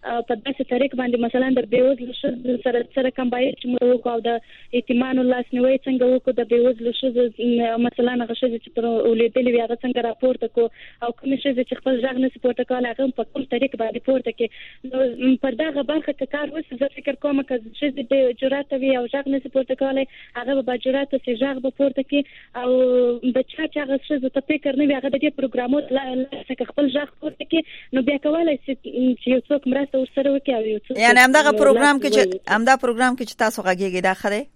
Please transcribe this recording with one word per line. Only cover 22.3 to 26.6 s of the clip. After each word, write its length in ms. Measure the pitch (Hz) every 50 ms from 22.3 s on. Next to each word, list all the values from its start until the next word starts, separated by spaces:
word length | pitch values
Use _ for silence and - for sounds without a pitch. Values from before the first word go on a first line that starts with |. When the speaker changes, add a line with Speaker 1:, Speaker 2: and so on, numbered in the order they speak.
| - - - _ _
Speaker 1:
او 140 | 240 247 254 254 254 254 254 247 247 247 240 240 240 - 254
د 100 | 240 262
چا 180 | 254 - - -
چې 180 | 320 302 - 302
هغه 200 | 294 254 277 269
ښځو 300 | - - 302 285 247 262
ته 120 | - 277
فکر 360 | 262 - 302 302 - 285 269
نه 100 | 254 294
وي، 80 | 285 285
هغه 160 | 262 247 277
د 60 | 240
دې 140 | 277 - 302 285 -
پروګرامو 420 | 262 262 - - 247 247 262 294
له 100 | 285 -
لارې 520 | 254 269 277 262 254 262 262 269 - - - -
څخه 160 | 262 -